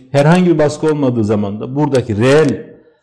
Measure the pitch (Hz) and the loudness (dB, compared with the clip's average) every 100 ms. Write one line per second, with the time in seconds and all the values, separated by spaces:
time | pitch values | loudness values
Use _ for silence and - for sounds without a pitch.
0 | - 139 147 180 180 156 147 - 156 147 | -4 0 2 4 2 2 0 -2 -2 0
1 | 135 120 104 104 101 107 127 139 151 127 | 0 0 -2 -2 -4 -8 -8 -4 0 0
2 | 113 104 127 147 147 - - - _ _ | -2 0 2 2 2 -2 -10 -20 _ _